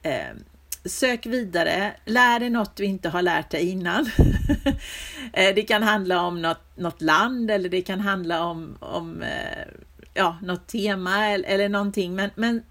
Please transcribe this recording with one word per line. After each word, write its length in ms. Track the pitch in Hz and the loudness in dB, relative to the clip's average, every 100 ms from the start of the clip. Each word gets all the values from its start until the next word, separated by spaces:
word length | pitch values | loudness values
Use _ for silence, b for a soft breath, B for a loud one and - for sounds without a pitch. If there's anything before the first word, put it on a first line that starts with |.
Eh, 340 | - 127 67 55 - - - - | -4 -4 -6 -12 -20 -20 -16 -12
sök 420 | - - 262 233 233 | -10 -2 0 0 -2
vidare, 680 | 247 208 170 165 165 202 - | -4 -2 0 2 0 -2 -6
lär 360 | - 233 247 240 | 0 6 6 6
dig 100 | 247 | 2
något 260 | 233 202 - | 0 0 -2
du 80 | |
inte 240 | 202 190 170 | -4 -2 -2
har 140 | 180 | 0
lärt 280 | 180 160 - | 2 0 -2
dig 200 | - 175 | -2 -2
innan. 400 | 190 175 180 269 | -2 -2 0 2
<laughs> 60 | - - - - - 277 269 B B B B 254 | 4 4 4 0 0 0 -2 B B B B -4
Eh, 220 | - 190 | 2 4
det 80 | 196 | 4
kan 200 | 208 214 | 2 2
handla 400 | 214 208 185 180 | 4 2 2 0
om 200 | 175 175 | 0 0
något, 340 | 165 165 - - | -2 -2 -8 -8
något 260 | 170 - | -6 -2
land, 480 | 160 156 226 254 226 | 4 4 4 0 0
eller 180 | 202 180 | 0 0
det 140 | 185 | -2
kan 180 | 185 190 | -2 -2
handla 440 | 202 190 170 170 | -2 -2 -2 -2
om, 320 | 170 165 160 - | -2 -6 -10 -14
om, 420 | - 175 165 165 | -8 -8 -6 -8
eh, 440 | - - - - - - - - - | -6 -6 -6 -10 -12 -16 -20 -20 -8
ja, 240 | - 185 170 | 0 0 0
något 240 | 185 180 - | -4 -6 -6
tema 580 | 226 208 190 180 196 214 | -2 -2 -2 0 2 2
eller, 220 | 202 - | 0 2
eller 200 | 196 202 | 2 2
någonting. 460 | 202 202 202 180 | 2 0 -2 -2
Men, 160 | 185 202 | -2 -4
men, 280 | - 226 233 - | -2 0 -2 -4